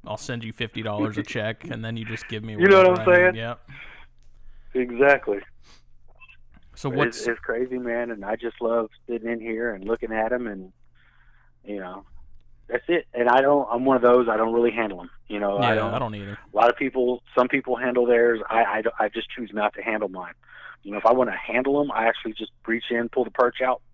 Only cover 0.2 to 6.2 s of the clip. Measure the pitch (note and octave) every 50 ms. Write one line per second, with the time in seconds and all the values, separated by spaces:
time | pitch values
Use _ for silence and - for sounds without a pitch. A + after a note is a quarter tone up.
0.2 | - - B2 A#2 A#2 A2+ A2 - A#2 A2 _ A2+ A2 G#2+ G#2 G#2 G2+ G#2+ G#2+ G#2
1.2 | G2+ - - A#2 G#2 A2 A2+ _ - - A#2 A2+ A2+ A2+ A2+ A2+ A2 G#2+ A2 -
2.2 | - - A#2 G#2+ G#2+ A2 A2 - F3 G3 G3 F#3+ F#3 F#3 F3+ F3+ - F#3 F3+ F3+
3.2 | F3+ F3+ - A2+ A#2 A#2 A#2+ - - - - - - - - - - - _ -
4.2 | - - - - - - - - - - - B2+ B2 B2 A#2+ A#2 C#3 C#3+ C#3+ C3
5.2 | - - G#2 G2 - - - - - - - - _ - - - - - - -